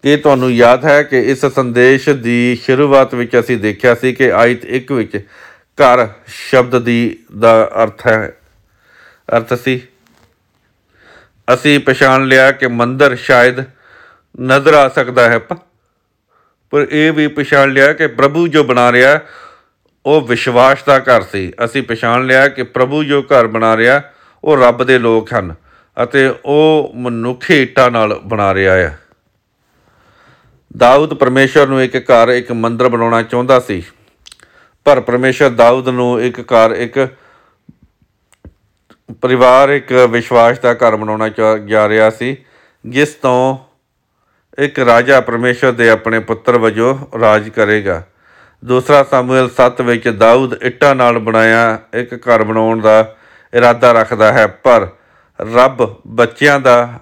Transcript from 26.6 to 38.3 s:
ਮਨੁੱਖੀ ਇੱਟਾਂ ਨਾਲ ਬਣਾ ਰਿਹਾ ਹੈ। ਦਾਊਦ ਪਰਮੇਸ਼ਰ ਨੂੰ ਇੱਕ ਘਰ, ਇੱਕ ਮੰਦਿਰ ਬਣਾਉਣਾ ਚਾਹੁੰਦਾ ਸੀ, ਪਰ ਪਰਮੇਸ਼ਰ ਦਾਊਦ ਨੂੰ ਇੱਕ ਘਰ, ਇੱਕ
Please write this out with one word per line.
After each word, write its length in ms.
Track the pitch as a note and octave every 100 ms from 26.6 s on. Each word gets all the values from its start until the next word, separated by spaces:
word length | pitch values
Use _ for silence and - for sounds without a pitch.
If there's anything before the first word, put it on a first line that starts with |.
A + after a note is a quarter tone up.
| D#3 D#3 -
ਮਨੁੱਖੀ 680 | D3+ B2 A#2 A#2 B2+ - D#3
ਇੱਟਾਂ 280 | B2+ - B2+
ਨਾਲ 300 | A#2+ G#2+ G#2+
ਬਣਾ 300 | G2 G#2+ G2+
ਰਿਹਾ 200 | F#2+ F#2+
ਹੈ। 240 | F#2 E2+ D2+ _ _ _ _ _ _ _ _ _ _ _ _ _ _ _ _ _ -
ਦਾਊਦ 380 | A#2+ C#3 D#3
ਪਰਮੇਸ਼ਰ 520 | - C3 B2+ C3+ D3+ C#3
ਨੂੰ 160 | C3+
ਇੱਕ 140 | B2+ C3
ਘਰ, 320 | B2+ A#2+ A#2
ਇੱਕ 240 | B2 B2
ਮੰਦਿਰ 360 | A#2 A#2 A#2 B2
ਬਣਾਉਣਾ 340 | A#2 A#2 A#2
ਚਾਹੁੰਦਾ 380 | A2+ B2 B2 C3
ਸੀ, 220 | - F#2+ E2+ _ _ _ - - _ _ _ _
ਪਰ 160 | - C#3
ਪਰਮੇਸ਼ਰ 500 | A#2+ A#2+ C3 B2 C#3
ਦਾਊਦ 380 | A#2+ A#2 B2+ B2+
ਨੂੰ 320 | B2 B2 B2
ਇੱਕ 200 | B2 A#2+
ਘਰ, 300 | A#2 A#2 A2+
ਇੱਕ 380 | G2+ A#2+ C3 C3 C3 _ _ _ _ _ _ _ _ _ _ _